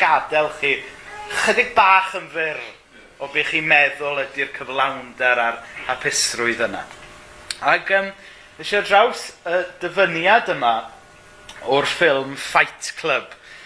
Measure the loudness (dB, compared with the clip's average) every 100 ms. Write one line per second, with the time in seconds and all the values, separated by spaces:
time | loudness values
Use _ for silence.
0 | 2 4 2 0 0 -2 -2 -2 -6 -18
1 | -18 -16 -8 -2 0 0 2 4 6 6
2 | 2 -4 -8 -4 -4 -6 -12 -18 _ -20
3 | -20 -14 -6 -4 -2 -2 2 4 4 0
4 | -4 -4 -6 -6 -6 -6 -6 -2 -2 -2
5 | -12 -2 2 2 0 -2 -10 -10 -8 -4
6 | -2 -2 -2 -2 -2 -2 -4 -4 -12 -18
7 | -20 -20 -20 -20 -12 -2 2 2 2 0
8 | 0 -8 -20 -20 -20 -14 -2 -2 4 6
9 | 6 2 -10 -12 -4 -2 -4 -8 -4 0
10 | 2 2 4 4 2 0 2 0 -4 -14
11 | -20 -20 -20 -20 -20 -10 0 2 2 2
12 | 2 2 -2 -8 -2 0 0 -4 -12 -6
13 | -4 -4 -4 -16 -20 -20